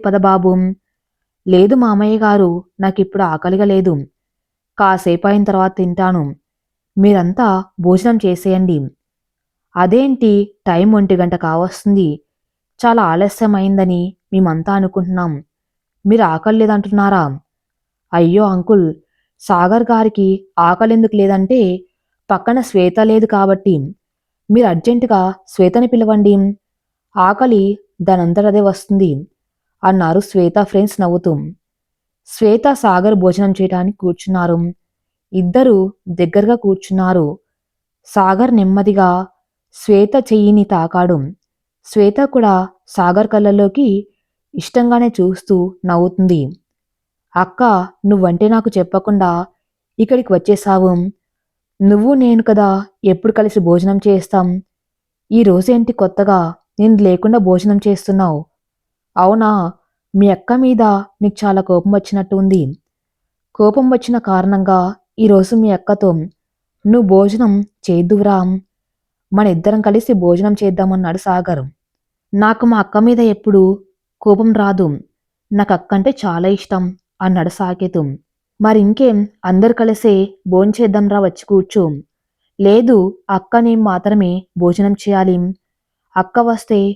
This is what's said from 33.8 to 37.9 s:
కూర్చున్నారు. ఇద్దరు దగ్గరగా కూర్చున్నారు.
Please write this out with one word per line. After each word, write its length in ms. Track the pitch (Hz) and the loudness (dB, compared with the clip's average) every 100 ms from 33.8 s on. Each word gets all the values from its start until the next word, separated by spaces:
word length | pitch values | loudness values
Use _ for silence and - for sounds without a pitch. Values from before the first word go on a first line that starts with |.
| 185 208 | -6 -6
కూర్చున్నారు. 600 | 180 175 - 185 170 170 170 - _ _ _ _ _ | -6 -6 -4 -4 -2 -2 -4 -8 _ _ _ _ _
ఇద్దరు 440 | 190 180 247 262 196 190 - 185 175 | -4 -2 0 2 2 0 -6 -10 -4
దగ్గరగా 360 | 170 202 214 240 | -2 0 0 0
కూర్చున్నారు. 720 | 202 190 - 190 185 185 147 185 _ _ _ _ _ | -2 -4 -4 -2 0 0 -2 -6 _ _ _ _ _